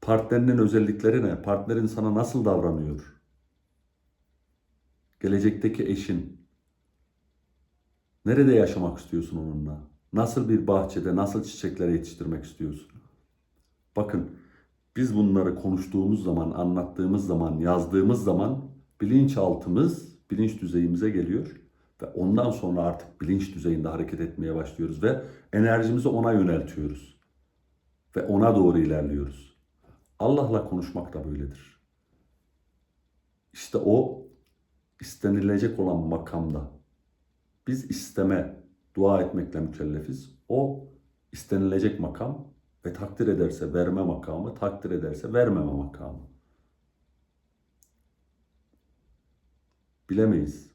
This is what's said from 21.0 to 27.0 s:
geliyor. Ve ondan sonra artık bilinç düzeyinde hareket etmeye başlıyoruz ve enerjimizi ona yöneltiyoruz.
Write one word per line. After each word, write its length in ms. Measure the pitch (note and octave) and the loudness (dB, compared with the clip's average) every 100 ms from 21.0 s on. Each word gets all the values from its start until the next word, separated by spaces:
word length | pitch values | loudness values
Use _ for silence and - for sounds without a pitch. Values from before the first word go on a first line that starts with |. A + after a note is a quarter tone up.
| G#2+ | 0
geliyor. 500 | G2 D#2+ G#2+ E3 - - _ _ _ | 0 -2 -2 -4 -12 -20 _ _ _
Ve 40 | - | -12
ondan 440 | - F2+ G#2+ D3+ | -4 2 2 2
sonra 320 | B2 F2+ F2+ | -2 -2 -2
artık 380 | E2+ F2 - - | -2 -4 -10 -10
bilinç 340 | D#2+ G2 F#2+ | -2 -2 -2
düzeyinde 340 | F2 D#2+ D#2+ D#2 | -4 -2 -2 -2
hareket 320 | D#2+ - E2+ | -4 -6 -6
etmeye 340 | E2 - D#2+ | -8 -6 -6
başlıyoruz 480 | D#2+ D#2 - E2 D#2 | -4 -6 -6 -6 0
ve 220 | G#2 C3 - - _ | 0 0 -6 -18 _
enerjimizi 560 | G#2+ A2+ A2+ A2+ B2 C3+ | 2 4 4 2 2 2
ona 240 | A2+ A#2 | 2 4
yöneltiyoruz. 880 | A2 F#2 E2 - - D2 - | 4 4 2 -2 -6 -6 -8